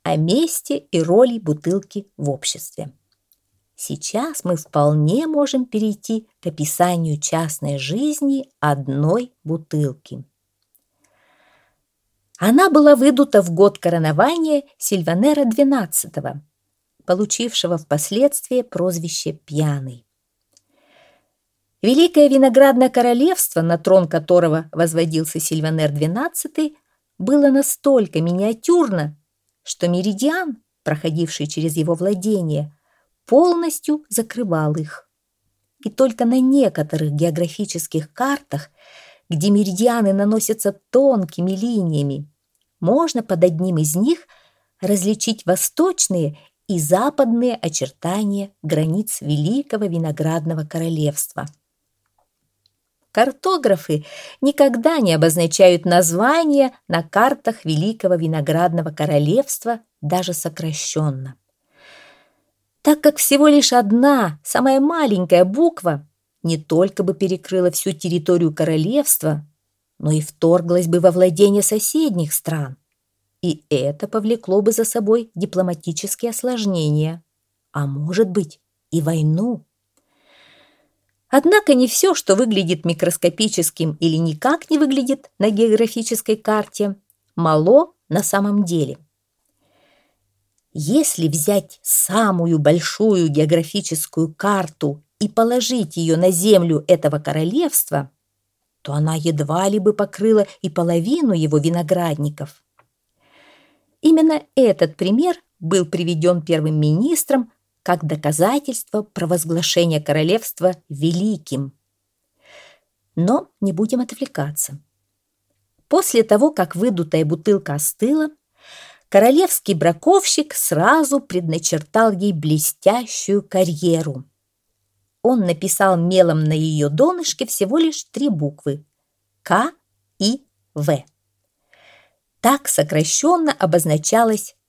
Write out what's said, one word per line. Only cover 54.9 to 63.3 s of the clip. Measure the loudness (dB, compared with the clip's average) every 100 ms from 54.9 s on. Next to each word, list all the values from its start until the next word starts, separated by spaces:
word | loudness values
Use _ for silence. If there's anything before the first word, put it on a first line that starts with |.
| 0
не | 0
обозначают | 2 2 2 -2 6 6 6 2
названия | 2 2 0 0 2 2 2 0 -2 -6
на | -4
картах | 0 2 2 2 -6 -6
Великого | -4 -2 -2 -2 0 0
Виноградного | 0 -2 -2 0 0 0 -6
Королевства | -4 0 2 2 0 0 -6 -6 -6 _ _
даже | -4 -2 -2
сокращенно, | -6 -8 -8 -8 -6 -6 -4 -4 -4 -12 -16 _ _ _ _ -20 -20 -20 _ _ _ _ _ _ _
так | 0 4
как | 2 2
всего | 0